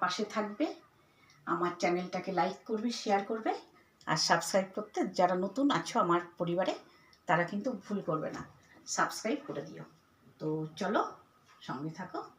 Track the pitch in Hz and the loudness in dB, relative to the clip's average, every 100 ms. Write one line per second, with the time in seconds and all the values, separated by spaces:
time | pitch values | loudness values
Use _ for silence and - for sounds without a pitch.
0 | 180 - 208 214 208 214 330 - - _ | 0 0 -2 -2 -4 0 -2 -2 -16 _
1 | _ _ _ - - 175 175 - 180 175 | _ _ _ -12 -4 0 0 0 0 2
2 | 180 185 190 175 180 - - 214 240 - | -2 -6 -2 0 0 -2 -4 -2 -2 -2
3 | 214 196 202 220 320 392 - - _ _ | 2 0 2 -2 -2 -4 -6 -20 _ _
4 | - 160 - 165 - 196 190 - - 359 | -2 0 4 4 4 2 2 -6 -4 -2
5 | 220 - 180 180 196 262 285 175 - 240 | 0 4 4 4 0 2 2 2 2 2
6 | 180 170 170 - 175 170 190 - - - | 4 4 2 -4 0 2 0 -2 -10 -20
7 | - - - 165 165 202 254 - - 202 | -20 -12 2 2 4 0 -2 -4 -4 -4
8 | 175 156 147 147 - - - - - - | 0 -2 -2 -6 -12 -16 -20 -20 -8 0
9 | 165 - 220 294 - - 165 160 156 - | 0 0 -2 -2 -4 -8 -8 -14 -18 -20
10 | _ _ - - 156 156 156 - 190 269 | _ _ -20 -6 -4 -2 -4 -4 0 2
11 | - - - _ _ - - 131 156 170 | 0 -4 -20 _ _ -18 -10 -6 -6 -8
12 | 180 403 - | -8 -8 -10